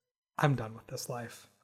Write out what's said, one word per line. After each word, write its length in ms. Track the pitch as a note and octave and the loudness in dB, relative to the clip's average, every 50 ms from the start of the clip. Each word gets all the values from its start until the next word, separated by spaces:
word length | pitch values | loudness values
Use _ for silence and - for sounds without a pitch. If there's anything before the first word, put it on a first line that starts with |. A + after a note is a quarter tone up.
| _ _ _ _ _ _ _ - | _ _ _ _ _ _ _ 4
I'm 180 | D#3+ D3 C3+ | 4 6 6
done 180 | A#2+ A2+ G#2+ A2+ | 4 0 -4 -8
with 140 | A#2 - - | -12 -12 -10
this 220 | C3 A#2+ - - | -8 -8 -6 -6
life. 380 | B2 A#2+ A#2 A#2 - - - - _ _ | -6 -6 -6 -8 -10 -14 -18 -20 _ _